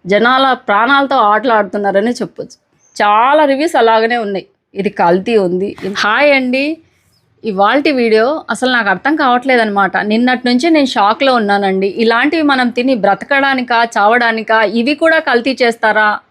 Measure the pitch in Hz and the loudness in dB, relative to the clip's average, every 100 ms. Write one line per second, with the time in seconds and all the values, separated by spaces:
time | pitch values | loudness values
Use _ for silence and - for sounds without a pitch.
0 | 175 208 233 262 269 254 - 202 240 277 | 0 2 2 2 2 0 -2 0 2 0
1 | 277 269 208 208 240 220 202 214 202 196 | 2 0 2 0 0 0 -2 -4 -2 0
2 | 226 240 190 - - - _ _ _ - | -2 -4 -8 -10 -16 -16 _ _ _ -2
3 | 208 214 247 302 294 269 320 285 226 226 | 2 2 2 2 2 0 0 2 2 2
4 | 226 240 214 196 - _ _ 190 196 - | 0 -2 -4 -8 -12 _ _ -8 -6 0
5 | 175 180 190 226 180 180 202 - 190 202 | 0 0 0 0 0 -2 -6 -8 -10 -4
6 | 208 226 294 269 254 262 285 320 _ _ | -2 0 2 2 0 -4 -4 -8 _ _
7 | _ _ _ _ 226 190 202 269 294 269 | _ _ _ _ -6 0 2 2 0 0
8 | 233 220 240 311 - 220 254 247 202 185 | 2 2 2 -2 -6 -4 -2 0 0 -2
9 | 262 311 269 247 262 247 214 202 190 190 | -2 0 0 0 2 0 0 0 -2 -2
10 | 202 220 247 254 247 247 330 311 262 240 | -2 0 0 0 0 0 2 2 2 0
11 | 202 220 269 247 208 202 196 190 196 185 | 0 2 0 2 0 0 0 0 -2 -2
12 | 226 233 277 330 294 262 247 240 254 254 | 0 2 0 0 0 0 0 -2 -2 0
13 | 196 196 - 277 277 254 247 233 233 233 | 0 -2 -2 0 0 -2 -2 -2 0 0
14 | 202 240 233 226 214 220 214 226 233 294 | 2 2 0 -2 0 0 2 0 -2 0
15 | 330 320 302 240 240 247 240 226 220 214 | 0 0 0 -2 -2 -2 -2 0 0 2
16 | 214 208 _ | 0 -2 _